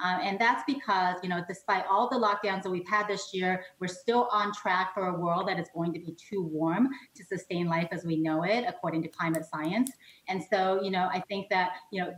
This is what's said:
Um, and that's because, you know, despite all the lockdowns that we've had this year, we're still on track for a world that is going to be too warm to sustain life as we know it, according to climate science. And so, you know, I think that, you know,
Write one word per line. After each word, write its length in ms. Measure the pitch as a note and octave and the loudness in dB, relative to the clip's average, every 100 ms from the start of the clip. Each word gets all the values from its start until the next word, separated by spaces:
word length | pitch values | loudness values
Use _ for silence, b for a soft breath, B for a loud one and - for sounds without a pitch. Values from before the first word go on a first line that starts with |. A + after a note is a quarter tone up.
Um, 160 | F3+ F#3 | -2 0
and 160 | G3 G3 | 0 2
that's 240 | A#3 B3 - | 4 4 0
because, 480 | C4+ - F#3+ F3+ F3+ | -2 2 2 2 2
you 60 | F3+ | -2
know, 120 | F3 F3 | -2 -4
despite 380 | F3+ - F#3+ - | -6 -2 0 2
all 200 | G3 B3 | 2 4
the 80 | B3+ | 2
lockdowns 460 | A3 G#3 G#3 F#3+ | 2 2 0 -2
that 60 | F#3 | -2
we've 160 | F3+ F3+ | -4 0
had 220 | G#3 G#3 | 2 2
this 260 | G3 - | -2 -4
year, 300 | F#3+ F#3 F#3 B B | -2 0 0 B B
we're 80 | F3+ | -8
still 400 | - - A#3 A#3+ | -4 2 2 4
on 220 | G#3 G#3 | 2 0
track 420 | - G#3 F#3 F#3 | -2 0 2 0
for 140 | G3+ F#3 | -2 -2
a 100 | F3 | 0
world 300 | E3+ E3+ G3 | 0 0 0
that 100 | F3 | -2
is 120 | - | -4
going 200 | D#3+ E3+ | -4 -4
to 60 | E3+ | -4
be 180 | F3 - - | -8 -14 -8
too 140 | G3+ | -4
warm 460 | E3+ D#3 D#3+ F3+ C4+ C4+ B - | -2 0 0 2 2 0 B -18
to 80 | |
sustain 440 | G3 F#3 - F3 F3 | -8 -8 -4 -2 0
life 200 | E3 E3+ | 0 0
as 100 | F3 | -4
we 140 | E3+ D#3+ | -2 0
know 260 | D#3+ D#3 | 0 2
it, 220 | F3+ A3+ A#3+ | 2 0 0
according 360 | - E3+ D#3+ | -4 -4 -2
to 40 | E3 | -4
climate 380 | - E3+ D#3+ D#3 | -4 -2 -2 -2
science. 440 | D#3 D#3 G3+ C4 - B B B | -6 -2 0 0 -2 B B B
And 160 | F#3+ - | -6 0
so, 300 | G3+ F#3+ F#3+ | 2 2 2
you 80 | G3 | 0
know, 160 | F#3 F#3 | 0 0
I 80 | F3+ - | -2 -4
think 180 | G3 F#3+ | -6 0
that, 260 | F#3 F3+ - - | 2 2 -2 -8
you 100 | G3 | -6
know, 100 | F3 | -6